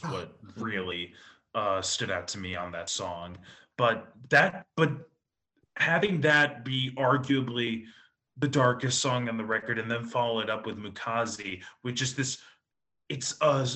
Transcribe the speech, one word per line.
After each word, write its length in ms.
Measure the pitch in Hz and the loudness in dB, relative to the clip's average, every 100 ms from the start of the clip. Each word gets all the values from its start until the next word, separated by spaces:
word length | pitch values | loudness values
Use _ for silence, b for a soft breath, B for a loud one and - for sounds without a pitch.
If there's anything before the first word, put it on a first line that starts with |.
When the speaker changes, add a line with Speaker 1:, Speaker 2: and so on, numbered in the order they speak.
Speaker 1:
Oh. 80 | 160 | -6
Speaker 2:
what 240 | 92 82 - 98 - | -8 -8 -16 -18 -8
really, 580 | 110 98 90 87 87 B B B B | -4 -4 -4 -6 -8 B B B B
uh, 260 | 113 101 95 | -2 0 0
stood 300 | 87 - 101 | -2 -2 -2
out 180 | 90 87 | -4 -6
to 100 | 101 | -8
me 160 | 92 | -6
on 160 | 87 90 | -6 -6
that 180 | 85 85 | -8 -6
song. 480 | - 92 87 87 87 B B B - | -6 -6 -8 -10 -14 B B B 2
But 340 | 117 110 - - - | 2 2 -4 -16 4
that, 380 | 143 185 - - - | 6 6 0 -6 0
but 140 | 156 127 - _ _ _ _ _ _ - | 2 0 -12 _ _ _ _ _ _ -2
having 440 | 165 175 208 170 | 2 2 2 4
that 420 | 151 147 143 120 | 6 6 4 0
be 280 | 127 131 131 131 | -4 -4 -2 0
arguably 840 | 131 135 131 135 120 120 117 113 B B B B _ 127 | 4 4 4 2 2 -2 -2 -4 B B B B _ -4
the 100 | 143 | 2
darkest 520 | 139 123 123 131 - | 6 4 4 0 0
song 280 | 139 123 117 | 2 0 0
on 80 | 113 | -2
the 80 | |
record 340 | 110 110 117 113 | -2 -2 -2 -2
and 120 | 113 | -2
then 120 | 117 | -4
follow 380 | 117 127 120 113 | -2 0 0 0
it 80 | 107 | -2
up 160 | 110 | -4
with 140 | 113 101 | -6 -8
Mukazi, 840 | 104 - 113 117 113 104 98 90 B B | -10 -8 -4 -2 -2 -4 -8 -10 B B
which 180 | 123 123 | -6 -2
is 140 | 131 | -2
this, 240 | - 131 - B B _ _ _ _ - | -2 -4 -6 B B _ _ _ _ -10
it's 240 | 135 - - | -8 -6 2
a, 240 | 151 135 123 | 4 4 0